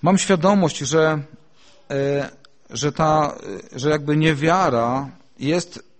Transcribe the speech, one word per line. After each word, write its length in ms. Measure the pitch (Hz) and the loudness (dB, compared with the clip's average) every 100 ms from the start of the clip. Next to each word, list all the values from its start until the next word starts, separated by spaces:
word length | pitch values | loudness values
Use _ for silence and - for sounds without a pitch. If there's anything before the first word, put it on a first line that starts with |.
Mam 160 | 160 185 | 4 2
świadomość, 600 | - 190 175 202 170 - | 2 2 4 4 2 -2
że, 440 | 143 160 160 156 139 - - - - - _ | -2 2 2 0 -6 -18 -20 -20 -20 -20 _
e, 400 | 139 139 143 135 - - - - | -4 -2 -2 -4 -12 -20 -20 -16
że 220 | - 143 | -6 -4
ta, 460 | 139 160 156 147 - - 98 - | 0 2 2 0 -4 -12 -14 -12
e, 40 | 135 | -6
że 120 | 143 | -2
jakby 260 | 151 143 151 | -2 0 2
niewiara 960 | 160 147 156 180 180 120 117 127 139 - - - | 2 2 0 2 2 0 0 -2 -6 -14 -20 -8
jest 440 | 135 175 170 - - - | -2 -2 -4 -12 -20 -20